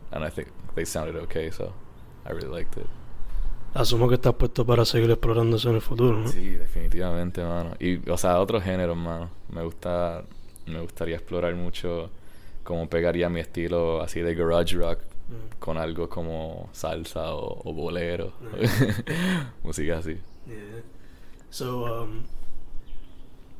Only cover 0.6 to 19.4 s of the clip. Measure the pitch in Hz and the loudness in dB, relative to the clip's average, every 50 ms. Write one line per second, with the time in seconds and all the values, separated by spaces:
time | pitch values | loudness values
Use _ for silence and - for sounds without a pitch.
0.6 | - - - 82 80 - - 82 78 78 80 82 82 82 - 82 80 80 - - | -6 -4 -2 -2 -2 -4 -4 -4 -4 -4 -6 -6 -4 -4 -2 -2 -2 -4 -4 -4
1.6 | 92 90 92 - - - - - - - - - - - - - 67 65 80 85 | -6 -6 -8 -10 -14 -14 -16 -18 -18 -18 -18 -16 -12 -10 -8 -6 -6 -6 -4 0
2.6 | - - - - - - - - - - - - - - - - - - - - | 0 0 2 2 0 0 -2 -2 -6 -6 -2 0 0 2 2 4 4 4 4 2
3.6 | - - - 131 131 - 123 117 120 123 123 123 - 131 120 - - 117 - - | 0 0 2 4 4 4 6 6 6 6 4 6 4 4 4 4 4 2 4 2
4.6 | 120 117 120 117 117 - - 120 113 117 113 113 - 113 113 117 117 113 117 110 | 4 4 6 6 4 4 4 4 4 4 4 4 4 4 4 4 4 4 2 2
5.6 | 110 120 113 110 - - 113 113 123 127 113 107 110 120 135 - - 98 92 - | 2 2 2 2 2 2 2 4 4 4 6 4 4 4 6 6 8 8 8 8
6.6 | - - - 87 80 80 - 87 90 90 85 85 87 90 90 92 87 85 85 87 | 8 8 6 6 6 8 6 6 6 4 4 2 2 0 -2 -2 -2 -2 0 0
7.6 | 85 82 87 - - 90 90 85 - - 85 85 - 92 87 87 98 98 110 110 | -2 -2 -4 -2 0 0 0 0 0 0 0 2 4 4 4 4 4 4 2 0
8.6 | 90 92 92 92 90 85 85 85 85 85 82 82 85 85 - - - - - 85 | 0 0 0 0 0 0 0 -2 -2 -4 -4 -6 -6 -8 -10 -10 -10 -8 -6 -6
9.6 | 82 82 80 - - 90 87 87 87 85 85 82 - - - - - - - - | -6 -6 -8 -6 -6 -4 -2 0 0 -2 -2 -6 -10 -12 -12 -14 -14 -14 -12 -12
10.6 | - - 80 82 85 85 - - 82 82 82 82 - - 90 87 85 87 87 87 | -10 -8 -8 -6 -6 -8 -6 -4 -4 -4 -4 -4 -6 -4 -4 -2 -2 0 0 0
11.6 | 87 87 - - - 87 85 85 82 85 - - - - - - - - - - | 0 0 0 0 -2 -4 -2 -4 -6 -8 -10 -10 -12 -12 -12 -12 -12 -8 -8 -6
12.6 | - - 87 85 82 78 - 82 85 87 85 85 87 87 87 85 82 - - 87 | -6 -4 -4 -4 -4 0 0 2 2 2 2 2 2 0 0 -2 -4 -4 -4 -4
13.6 | 82 82 87 85 85 82 82 80 78 80 - 87 85 85 85 82 85 82 85 87 | -2 0 0 2 2 2 0 0 -2 -2 -2 -2 0 0 0 2 2 4 4 4
14.6 | 87 85 95 87 85 82 85 - - - - - - - - 113 110 - - - | 4 4 6 4 6 4 4 0 0 -2 -2 -2 -2 -2 -4 -4 -4 -6 -6 -6
15.6 | - - 80 80 80 82 85 85 85 85 - 87 85 82 80 80 80 80 82 87 | -4 -4 -2 -2 -2 -4 -4 -4 -4 -4 -4 -4 -4 -4 -4 -6 -6 -8 -8 -10
16.6 | 87 82 - - - 80 80 82 82 - - 82 80 80 78 73 - - - - | -12 -14 -12 -8 -6 -6 -6 -6 -8 -8 -8 -6 -6 -4 -6 -6 -6 -6 -8 -8
17.6 | - 82 80 78 76 82 85 87 85 85 87 90 87 - - - - - 104 - | -8 -8 -6 -6 -4 -4 -4 -4 -4 -4 -4 -4 -4 -6 -8 -8 -10 -10 -6 -2
18.6 | - 117 98 104 135 101 104 110 120 - 151 165 175 185 185 170 | 0 0 2 2 2 2 0 -2 -4 -4 -4 -2 -2 0 -2 -2